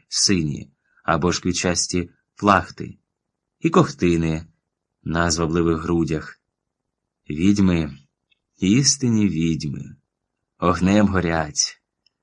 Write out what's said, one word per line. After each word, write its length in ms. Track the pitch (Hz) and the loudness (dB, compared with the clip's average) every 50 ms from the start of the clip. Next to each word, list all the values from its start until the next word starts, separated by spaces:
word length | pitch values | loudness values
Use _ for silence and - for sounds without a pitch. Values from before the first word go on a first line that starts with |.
| _ _ | _ _
сині, 640 | - - - - 101 87 80 73 67 57 - - _ _ _ _ _ _ _ | -4 -2 0 0 0 0 0 -2 -6 -8 -12 -16 _ _ _ _ _ _ _
або 280 | - 82 78 78 87 | -2 0 2 2 0
ж 100 | 82 - | -2 0
квітчасті 680 | - 92 87 - - 90 87 87 - - - 90 87 - _ _ _ _ _ | -4 -4 -4 -2 -2 -2 -2 -2 -4 -4 -4 -6 -6 -6 _ _ _ _ _
плахти, 640 | - 101 101 98 90 87 - - - - - - - _ _ _ _ _ _ _ _ _ _ _ _ | -2 2 4 4 4 2 -2 -10 -14 -14 -14 -14 -20 _ _ _ _ _ _ _ _ _ _ _ _
і 100 | - 165 | -4 2
кохтини 800 | 165 185 151 - - - 90 87 85 82 82 80 80 80 80 - _ _ _ _ _ _ _ _ _ _ _ | 2 2 2 2 0 -2 0 0 0 0 0 -2 -4 -4 -8 -12 _ _ _ _ _ _ _ _ _ _ _
на 280 | - 78 85 85 85 | -6 -2 0 0 0
звабливих 500 | 78 82 85 78 82 87 85 82 82 80 | 0 0 -2 0 0 0 2 2 0 0
грудях. 580 | 80 85 85 82 82 76 80 76 - - - - _ _ _ _ _ _ _ _ _ _ _ _ _ _ _ _ _ - | -2 -2 0 0 0 -2 -2 -6 -6 -10 -18 -20 _ _ _ _ _ _ _ _ _ _ _ _ _ _ _ _ _ -10
Відьми, 680 | 76 76 87 101 101 101 98 92 87 82 80 71 69 69 - _ _ _ _ _ _ _ _ _ _ _ | -6 0 2 2 4 4 4 2 2 2 -2 -4 -8 -14 -20 _ _ _ _ _ _ _ _ _ _ _
істинні 720 | 95 92 104 131 143 135 - - 131 120 113 107 104 98 | 0 2 2 4 4 2 0 0 0 0 2 2 2 2
відьми, 640 | 80 80 82 82 80 73 - 73 65 - 69 69 - - _ _ _ _ _ _ _ _ _ _ _ _ | 0 0 0 0 -2 -2 -4 -8 -8 -10 -12 -14 -18 -20 _ _ _ _ _ _ _ _ _ _ _ _
огнем 480 | 95 90 90 87 90 92 101 107 104 98 | 0 0 0 2 2 2 4 4 2 2
горять. 720 | 95 92 85 85 82 80 78 73 71 - - - - _ _ _ _ _ _ _ _ _ | 2 0 0 0 -2 -2 -2 -4 -4 -6 -6 -6 -6 _ _ _ _ _ _ _ _ _